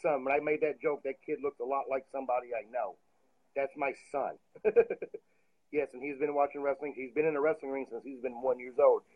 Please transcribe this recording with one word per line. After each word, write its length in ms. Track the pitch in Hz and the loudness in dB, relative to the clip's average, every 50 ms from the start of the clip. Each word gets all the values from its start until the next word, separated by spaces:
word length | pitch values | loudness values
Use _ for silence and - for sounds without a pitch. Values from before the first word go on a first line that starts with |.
| - | 0
son. 220 | 170 147 135 127 | 0 0 0 0
When 100 | 135 139 | 0 0
I 60 | 147 | 0
made 200 | 147 151 151 151 156 | 2 0 0 0 0
that 180 | 151 135 - | -2 -2 0
joke, 220 | - 160 143 - - | -2 -2 -2 -2 -4
that 180 | 135 135 - _ | -6 -8 -8 _
kid 140 | - 151 139 135 | -6 -6 -4 -4
looked 180 | 143 - - | -6 -6 -6
a 40 | 120 | -4
lot 200 | 127 139 135 - - | -2 -2 -2 -2 -2
like 140 | 135 135 131 _ - | -4 -4 -4 _ -8
somebody 360 | 139 135 123 123 127 123 120 120 | -8 -4 -2 -2 -2 -2 -4 -6
I 100 | 113 104 110 | -8 -6 -6
know. 260 | 120 123 110 95 - - _ _ _ _ _ _ _ _ _ _ - | -6 -4 -4 -6 -8 -12 _ _ _ _ _ _ _ _ _ _ -4
That's 160 | 139 139 135 - | -4 -4 -4 -2
my 160 | 151 143 135 - - - - | -4 -4 -4 -4 -6 -10 -8
son. 280 | - 139 120 90 76 - _ _ - - - | -4 -4 -4 -4 -6 -8 _ _ -10 -2 0
<laughs> 80 | 220 - 240 - - - - - - - - _ _ _ _ _ _ _ _ _ _ 143 | 4 6 6 6 6 4 -8 -10 -12 -12 -14 _ _ _ _ _ _ _ _ _ _ -2
Yes, 160 | 147 139 127 - | -2 -2 -2 -4
and 80 | 127 131 | -8 -8
he's 160 | 143 143 131 | -8 -6 -2
been 160 | 151 147 143 | -2 0 2
watching 280 | 143 143 139 - 147 139 | 2 2 2 0 -2 -2
wrestling. 300 | 143 135 135 147 143 131 | -2 -2 -2 -4 -8 -8
He's 160 | 123 131 127 113 | -8 -8 -6 0
been 140 | 147 156 | 2 2
in 100 | 160 151 | 2 2
a 40 | 143 | 2
wrestling 320 | 143 156 156 151 143 135 135 | 2 2 2 0 -2 -6 -4
ring 140 | 135 131 - | -4 -6 -6
since 140 | 151 151 - | -8 -10 -10
he's 160 | 135 135 123 | -10 -10 -6
been 220 | 117 127 120 120 127 | -6 -6 -4 -2 0
one 160 | 131 123 123 | 0 0 0
years 160 | 123 127 120 127 | -2 -4 2 6
old. 240 | 143 131 120 107 - _ _ | 8 8 8 6 2 _ _